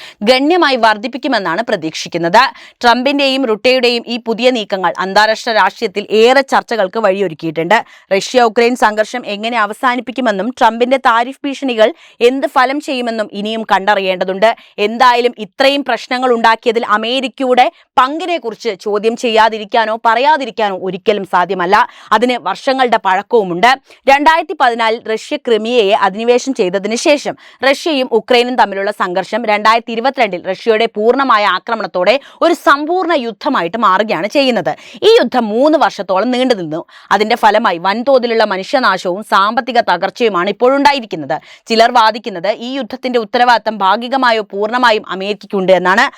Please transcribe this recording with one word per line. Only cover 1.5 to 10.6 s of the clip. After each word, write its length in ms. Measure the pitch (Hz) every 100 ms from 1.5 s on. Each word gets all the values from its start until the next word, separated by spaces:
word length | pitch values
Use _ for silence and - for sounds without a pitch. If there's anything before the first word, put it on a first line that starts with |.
| 170
പ്രതീക്ഷിക്കുന്നത്. 760 | 240 208 156 - 175 170 170 208 269 - - -
ട്രംപിന്റെയും 640 | 240 233 254 285 277 262 262
റുട്ടയുടെയും 580 | 214 254 254 240 240 214
ഈ 100 | 233
പുതിയ 320 | 226 220 254
നീക്കങ്ങൾ 440 | 254 208 190 220 -
അന്താരാഷ്ട്ര 540 | 185 196 214 220 247
രാഷ്ട്രീയത്തിൽ 560 | 214 190 - 220 196 208
ഏറെ 320 | 214 226 262
ചർച്ചകൾക്ക് 580 | 269 226 - 226 185 226
വഴിയൊരുക്കിയിട്ടുണ്ട്. 840 | 208 196 190 156 165 156 160 220 - - - 196
റഷ്യ 240 | - 254
ഉക്രൈൻ 340 | 233 214 233 247
സംഘർഷം 500 | 220 214 214 247 -
എങ്ങനെ 340 | 202 220 240
അവസാനിപ്പിക്കുമെന്നും 920 | 202 214 254 247 240 240 247 196 208
ട്രംപിന്റെ 380 | -